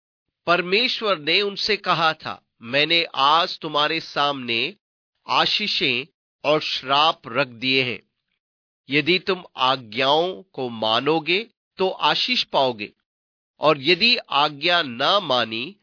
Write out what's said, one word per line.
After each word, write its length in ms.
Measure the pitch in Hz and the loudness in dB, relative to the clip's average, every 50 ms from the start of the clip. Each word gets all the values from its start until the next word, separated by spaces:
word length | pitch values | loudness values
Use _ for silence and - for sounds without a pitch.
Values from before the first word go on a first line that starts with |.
| _ _ _ _ _ _ _ _ _ | _ _ _ _ _ _ _ _ _
परमेश्वर 720 | 170 170 175 175 180 190 220 247 269 - - 233 208 185 156 | 0 2 2 2 0 0 0 0 0 -2 -2 -2 -2 -2 -2
ने 220 | 147 151 170 196 | 0 0 0 2
उनसे 360 | 202 202 196 - - - 208 | 0 -2 -4 -4 -2 -2 -2
कहा 360 | 196 - 185 170 156 165 156 156 | -2 0 0 2 2 2 0 0
था, 320 | - - 123 95 92 _ _ _ _ | -2 -8 -12 -12 -12 _ _ _ _
"मैंने 440 | 113 117 131 143 151 156 170 170 160 - - | -8 -2 0 0 2 2 2 2 0 0 0
आज 440 | 131 135 143 156 165 180 180 - - | 2 4 4 6 4 2 0 -4 -8
तुम्हारे 400 | - 156 151 147 147 151 160 160 | -8 -2 0 0 0 0 0 -4
सामने 760 | - - - 151 143 143 143 135 123 120 117 113 123 165 208 _ _ _ _ _ _ _ _ _ _ | -6 -4 -2 0 0 0 0 -2 -4 -4 -2 -2 -2 -4 -8 _ _ _ _ _ _ _ _ _ _
आशीषें 800 | 120 127 143 170 - - - 208 202 - - 175 139 123 120 135 - _ _ _ _ _ _ - | -2 0 2 2 2 0 -2 -2 -4 -2 -2 0 0 -2 -2 -6 -10 _ _ _ _ _ _ 0
और 180 | 139 151 156 | 0 0 0
श्राप 600 | - - - - 135 131 139 143 156 165 165 - - | 0 -4 -6 -6 -2 0 2 4 4 2 2 -2 -8
रख 200 | 127 113 131 143 | -4 -2 -2 -2
दिए 360 | 127 120 110 127 131 131 135 127 | -2 -6 -4 -2 0 2 2 0
हैं। 160 | 123 107 - - _ _ _ _ _ _ _ _ _ _ _ _ _ _ _ _ - | 0 -4 -8 -12 _ _ _ _ _ _ _ _ _ _ _ _ _ _ _ _ -2
यदि 300 | 135 151 143 151 180 214 | -2 0 2 2 0 2
तुम 240 | - - 190 185 - - _ | 0 -2 -4 -4 -6 -12 _
आज्ञाओं 880 | - 131 131 135 131 120 107 104 123 131 135 147 160 175 185 190 190 190 | 0 0 0 0 0 -4 -6 -4 0 2 2 2 2 2 0 -4 -8 -14
को 260 | _ _ - 127 123 | _ _ -8 -6 -6
मानोगे, 800 | 117 110 110 110 113 123 135 147 160 160 147 156 175 202 233 - _ _ _ _ _ | -4 -2 0 0 2 2 2 0 0 0 0 -2 -2 -4 -4 -8 _ _ _ _ _
तो 120 | - 190 190 | -2 -2 -2
आशीष 540 | - - 165 151 160 - - - - - - | -2 0 0 0 0 0 -2 -2 -2 -4 -4
पाओगे, 500 | - - 151 135 127 117 104 104 - - _ _ _ _ _ _ _ _ _ _ _ _ - | -2 0 2 2 2 0 -4 -10 -14 -14 _ _ _ _ _ _ _ _ _ _ _ _ 0
और 220 | 131 151 156 139 | 2 2 2 2
यदि 360 | 131 151 185 165 220 240 247 | 2 0 2 4 2 2 2
आज्ञा 640 | 214 - - 143 139 156 151 147 139 147 175 175 175 | 0 -2 -2 0 0 0 0 -2 -2 0 0 0 0
ना 380 | 160 131 117 120 139 160 190 208 | 0 -2 -4 -2 0 2 2 2
मानी, 560 | 185 143 127 123 113 113 113 113 127 170 202 _ | 0 0 0 0 0 -2 -4 -6 -8 -8 -12 _